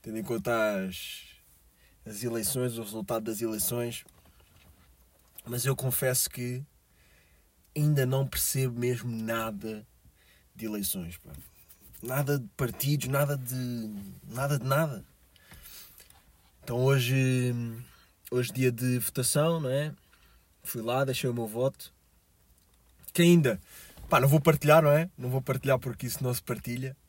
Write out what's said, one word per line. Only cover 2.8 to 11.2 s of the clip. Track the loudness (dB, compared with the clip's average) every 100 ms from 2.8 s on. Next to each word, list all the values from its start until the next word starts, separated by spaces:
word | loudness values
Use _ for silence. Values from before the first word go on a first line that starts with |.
resultado | -8 -10 -4 -4
das | -4 -4
eleições. | -4 -2 -2 -2 -4 -6 -14 -20 _ _ _ -20 -20 -20 _ _ _ _ _ -20 -8
Mas | -2
eu | 0
confesso | 0 -2 0 0 0 -2
que | -4 -6 -6 -10 _ _ _ _ _ _ _ _ _ _
ainda | 2 4 4
não | 4 2 0
percebo | -2 -2 0 0 0
mesmo | -2 -2 -4
nada | -6 -4 -4 -4 -6 -8 -10 -14 _ -20 _ _ _ _
de | -10 -6
eleições, | -4 -4 -6 -8
pá. | -12